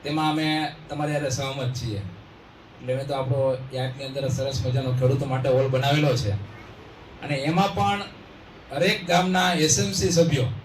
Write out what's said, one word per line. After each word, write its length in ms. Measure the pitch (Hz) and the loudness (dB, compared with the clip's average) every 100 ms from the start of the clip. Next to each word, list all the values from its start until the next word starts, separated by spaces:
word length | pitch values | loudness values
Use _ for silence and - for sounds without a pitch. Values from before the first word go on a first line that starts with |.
તેમાં 260 | 143 156 156 | -4 0 0
અમે 420 | 156 156 156 151 - - | 2 0 0 -2 -8 -10
તમારી 240 | 147 147 | -4 -2
હારે 160 | 147 143 | 0 -2
સહમત 460 | 127 131 135 123 127 | -2 -4 -4 -4 -4
છીએ. 220 | 120 101 | -4 -6
એટલે 960 | 101 - - - - - - - 127 131 | -6 -12 -18 -20 -20 -20 -20 -14 -4 -4
મેં 120 | 139 | -2
તો 60 | |
આપણો 440 | 139 131 139 135 127 - | -4 0 2 2 0 -4
યાર્ડની 320 | 127 127 127 135 | -6 -6 -6 -8
અંદર 240 | 135 135 | -4 -2
સરસ 360 | 127 135 139 127 | 0 -2 -2 0
મજાનો 260 | 127 131 | 0 0
ખેડૂતો 340 | 127 127 131 135 | 2 2 2 2
માટે 240 | 131 135 | 0 4
હોલ 180 | 127 135 | 4 4
બનાવેલો 500 | 131 139 147 147 120 | 2 4 4 4 2
છે 140 | 101 98 - - - - - - - - | 0 -2 -6 -14 -18 -20 -20 -20 -20 -14
અને 140 | 147 143 | -4 -2
એમાં 400 | 143 175 196 185 | 0 2 2 2
પણ 260 | 202 202 196 - - - - - - | 0 0 -4 -14 -20 -20 -20 -20 -10
હરેક 360 | - 180 214 175 | 0 2 2 2
ગામના 460 | 175 185 185 180 | 2 4 2 2
એસ 260 | 170 156 196 | 2 2 4
એમ 120 | 196 | 2
સી 200 | 190 190 | 0 2
સભ્યો 340 | 165 165 139 113 - | 4 4 4 0 -2